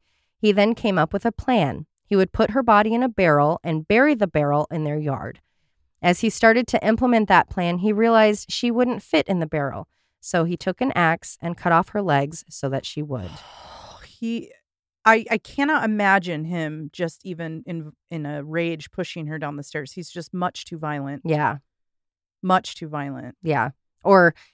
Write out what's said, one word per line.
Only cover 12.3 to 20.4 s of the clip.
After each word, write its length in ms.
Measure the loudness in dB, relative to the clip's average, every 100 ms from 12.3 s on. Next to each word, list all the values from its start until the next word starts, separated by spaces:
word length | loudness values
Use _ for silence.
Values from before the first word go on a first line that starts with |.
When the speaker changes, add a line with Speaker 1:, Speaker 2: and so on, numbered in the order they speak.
| -8 -16
Speaker 1:
so 200 | -8 -6
that 140 | -6 -6
she 160 | -10
would. 280 | -8 -8 -10
Speaker 2:
<sighs> 100 | -14 -20 -20 -20 -20 -20 -20 -20
He, 460 | -10 -6 -6 -10 -20 _ _ _ _ 4
I, 180 | 4 2
I 80 | -4
cannot 460 | -4 -2 0 0
imagine 600 | 0 0 2 2 0 -6
him 440 | -4 -4 -6 -8 -12
just 280 | -6 -6 -6
even 380 | -14 -12 -10 -12 -10
in, 260 | -10 -12 _ -14
in 140 | -10
a 180 | -8 -10
rage 480 | -6 -4 -4 -6 -10
pushing 360 | -10 -10 -8 -10
her 120 | -8
down 180 | -8 -10
the 60 |
stairs. 300 | -10 -10 -10
He's 160 | -14 -14
just 240 | -14 -10
much 320 | -6